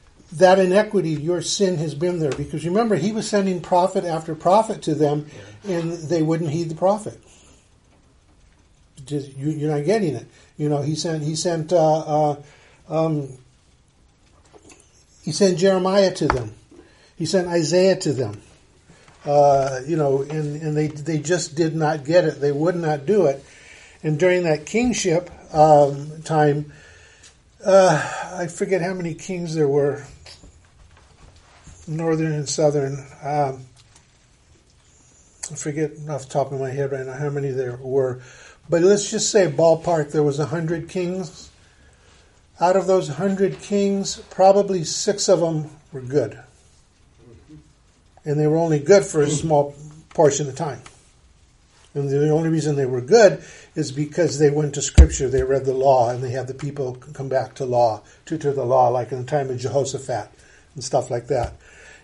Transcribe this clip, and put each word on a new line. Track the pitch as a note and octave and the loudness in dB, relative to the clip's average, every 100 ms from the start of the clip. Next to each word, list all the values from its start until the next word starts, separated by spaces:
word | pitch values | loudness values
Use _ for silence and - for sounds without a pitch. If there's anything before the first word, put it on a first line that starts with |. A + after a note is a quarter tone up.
| _ _ _ | _ _ _
that | D3+ F3+ F#3+ | 2 6 6
inequity, | F#3 F#3+ G#3+ G3+ D#3+ | 4 2 2 -2 -2
your | D3 D3+ F3 | -4 -4 -4
sin | E3 - G3 E3 | -4 -2 0 0
has | D#3+ C#3 | -4 -4
been | F3+ F3 | -4 -2
there. | D3+ | -4
Because | B2+ C3+ D#3 D#3+ | -4 -8 -8 -2
remember, | F#3+ A3+ F3+ | 0 0 0
he | F#3+ | 0
was | A3 - | -4 -2
sending | G3+ F#3+ F3+ | -2 0 -4
prophet | - F3+ F#3 G3+ | 0 2 2 -2
after | F3 D#3+ E3 D3+ | -4 -4 -6 -4
prophet | E3+ G3+ A3 E3 | 4 4 2 -4
to | - | -4
them, | C#3+ D3 D3 D3 - - - G3+ | 0 0 0 -6 -16 -20 -14 -6
and | E3+ E3 | -4 -4
they | E3+ D3+ E3+ | -6 -4 -2
wouldn't | D#3 E3 E3 | 0 0 -2
heed | E3 D#3+ | -4 -6
the | D#3+ | -2
prophet. | F#3 G#3+ - - _ - _ _ _ _ _ _ _ _ _ _ _ _ _ _ _ - C3 | 0 0 -6 -16 _ -20 _ _ _ _ _ _ _ _ _ _ _ _ _ _ _ -20 -10
Just, | D3 - C3+ | -10 -10 -8
you, | C#3+ | -8
you're | D3 D3+ | -4 -4
not | D3 D3 | -2 0
getting | A3 F3 A#2 | 0 -2 -4
it. | - _ _ - | -12 _ _ -6
You | D3 | -2
know, | D3 | -2
he | C#3 D#3 | -2 -4
sent, | F3 D#3+ | -4 -4
he | D3+ D#3 | -4 -4
sent, | F3+ E3 D#3+ | -4 -4 0
uh, | F3+ D#3 D#3 | 2 4 2
uh, | D#3 D3+ D3+ C#3+ - - _ _ - | 0 0 0 -2 -10 -20 _ _ -8
um, | D#3 D#3+ D3+ C3+ - _ _ _ _ _ _ _ _ _ _ _ - - - _ _ _ _ | -4 -2 -4 -6 -14 _ _ _ _ _ _ _ _ _ _ _ -20 -20 -20 _ _ _ _
he | - | -10
sent | - G3 E3 | 0 2 4
Jeremiah | G3 F#3 F#3 G3+ F#3+ F#3 | 2 2 2 2 2 2
to | D3 | -2
them. | B2 A2 - _ - - _ _ - | -2 -6 -14 _ -20 -20 _ _ -8
He | D#3+ | -2
sent | F#3+ F3 | 0 0
Isaiah | F3 D3 F3+ F#3+ F#3 | 0 2 4 4 2
to | D#3+ | -2
them. | B2+ A2+ G2+ - _ _ _ _ - - _ D3 | -2 -4 -8 -18 _ _ _ _ -20 -20 _ 0
Uh, | D3 C#3+ C#3 C3+ C3 C3+ | 4 6 4 0 -4 -4
you | D#3+ | 0
know, | C#3+ C3+ | 0 0
and, | C#3 D#3 D3 D3 | -2 -6 -6 -6
and | D#3+ D3+ | -4 -2
they, | D3+ | -2
they | - D3+ D#3 | -4 -6 -4
just | C#3+ F3 - C#3+ | -2 -2 -2 -2
did | D#3+ | -2
not | D#3+ D3+ D#3 | 0 -2 -2
get | B2+ F3 D#3 | 2 2 2
it. | C3+ | 0
They | C#3+ | -2
would | C#3+ E3 F3 | 0 -2 -2
not | D#3+ D3+ C3+ | -2 -2 0
do | G#3 D#3 | 2 2
it. | C#3 - - - - - - | 0 -10 -20 -20 -20 -20 -8
And | D#3+ D3+ | -4 2
during | F3+ F3+ | 2 2
that | E3+ D3+ - | 2 -2 -2
kingship, | G#3 B3 G#3 F#3 A#2+ - - - | -2 0 0 0 0 -2 -12 -4
um, | D#3 D#3 D3 C#3+ C#3 D3 D#3 | 4 8 8 6 0 -10 -14
time, | D#3 D#3+ D3+ C#3+ D3 - - - - _ - _ _ _ G3+ | -2 2 2 2 -4 -16 -20 -20 -20 _ -20 _ _ _ 4
uh, | F#3+ F#3 D3+ B2 - - F3+ | 6 6 4 -2 -8 -10 -10
I | E3+ | -10
forget | - F#3+ F#3 | -6 -2 -2
how | F3 | -2
many | F#3 E3+ | -6 -8
kings | D3+ - F3+ E3+ D#3+ | -8 -8 -8 -6 -2
there | C#3+ | 0
were, | C#3+ C#3+ B2+ - - - - - - _ _ - _ _ _ - - _ _ - - - | 2 0 -4 -12 -20 -20 -20 -20 -20 _ _ -20 _ _ _ -20 -20 _ _ -20 -20 -10
northern | D#3 E3 D#3+ D#3+ | -6 -2 0 -2
and | D3+ C#3 | -4 -4
southern. | - D3+ C#3+ C3+ C#3 - - | 0 0 0 -2 -6 -14 -14
Um, | C#3 D3 C3+ C3 - - _ - _ _ _ _ _ _ _ _ _ _ _ _ _ _ - | -6 -2 -2 -4 -16 -20 _ -20 _ _ _ _ _ _ _ _ _ _ _ _ _ _ -16
I | D3+ | -10
forget | D#3 D3 D3+ D#3 D3+ | -8 -6 -6 -8 -10
off | C#3+ | -10
the | - | -6
top | D3 C3 | -4 -4
of | C3+ | -6
my | C3+ | -6
head | C#3 C#3 | -6 -4
right | C3+ C3 | -6 -8
now | |
how | C3+ D3 | -8 -6
many | C#3+ C#3 | -4 -4
there | B2+ B2+ B2 | -4 -6 -8
were. | C3 C3+ B2+ B2 - - - - - | -2 0 0 -4 -14 -20 -20 -20 -2
But | E3+ | 4
let's | F3+ G3+ - | 4 4 0
just | G#3+ - | -4 2
say | G#3+ F3 | 2 2
ballpark, | C#3 E3 D#3+ E3+ E3 D3 | 4 4 4 2 -2 0
there | D#3 | 0
was | D3 C#3 | 0 0
a | D3 | -4
hundred | E3 D#3+ E3 - | -4 -4 -6 -6
kings. | F#3 F3 F#3 E3 - - _ _ _ _ _ _ _ _ _ _ - | -6 -4 -6 -8 -14 -20 _ _ _ _ _ _ _ _ _ _ 0
Out | E3+ F#3+ | 2 2
of | F3+ | 2
those | F#3+ D3+ | 2 0
hundred | C#3 G3 F#3+ F#3+ D3+ | -4 -2 0 -2 -2
kings, | - G3+ G3+ G3 F#3+ - - | -4 0 0 -2 -4 -10 -10
probably | - F#3+ G3 F#3+ F#3 | 4 6 6 2 -2
six | D#3 - - G3+ - | -4 -4 -4 0 2
of | F3 | 2
them | E3 D#3 D3 - _ | 2 -2 -6 -14 _
were | C#3 | -14
good. | B2 C#3+ A2 - - _ _ _ _ _ _ _ A#2+ A2+ - D#3 - _ _ _ _ _ D#3 | -4 -2 -2 -6 -20 _ _ _ _ _ _ _ -20 -20 -20 -20 -20 _ _ _ _ _ -6
And | D3 | -2
they | D3+ | 0
were | D#3+ | 0
only | E3+ D3 | 0 0
good | D3+ G3 - | 4 4 4
for | D#3 | 0
a | C#3+ | 0
small | D3 D#3+ D3 C#3+ - - - - | 0 0 0 0 -6 -20 -20 -6
portion | - D3+ - C#3+ | 2 4 2 -4
of | B2 | -6
time. | D#3+ B2 - - _ _ _ _ _ _ _ _ _ | -8 -10 -16 -20 _ _ _ _ _ _ _ _ _
And | C#3+ C#3 | -6 -2
the | C#3 D3+ | 0 2
only | D#3 D#3+ | 2 0
reason | D#3+ D3 C#3 | 0 0 0
they | - | -2
were | B2+ | -4
good | A#2+ A3+ G3 D#3 - - - | 4 8 8 6 -6 -20 -12
is | D#3+ C3+ | -8 -6
because | C3 D3 - D#3 C3+ | -6 -4 -2 -2 2
they | D3 | 2
went | D3 D3 D3 | 2 -2 -4
to | |
Scripture, | - - - - C#3+ | 4 8 8 6 0
they | C3 | 0
read | C3 C3+ B2+ | 0 0 0
the | |
law, | C3 C3+ B2+ A#2+ | 2 4 4 2
and | B2 | -2
they | B2+ | -6
had | B2+ B2 | -6 -8
the | |
people | - C#3+ C#3+ B2+ B2 | -8 -8 -6 -8 -8
c-, | - | -14
come | D3 C3+ | -12 -4
back | C3 - - | -2 -2 -6
to | C3 | -2
law, | A#2+ A#2 G#2+ - - - | 2 2 0 -10 -20 -10
to, | D#3+ | -4
to | C#3+ | -2
the | C#3 A#2+ | -2 2
law, | C3 B2 | 4 4
like | B2 A#2 | 2 -4
in | C3 | -8
the | B2 | -4
time | D3+ C3+ | -2 -2
of | A#2+ | -6
Jehoshaphat | A#2+ C3+ C3 B2+ - A2+ - - _ - _ - | -2 -2 -2 -6 -6 -8 -8 -18 _ -20 _ -14
and | |
stuff | - C3+ A#2+ | -4 -2 -2
like | A#2+ A#2+ | -6 -4
that, | C3+ D#2+ - - - - - | -4 -4 -10 -20 -20 -20 -20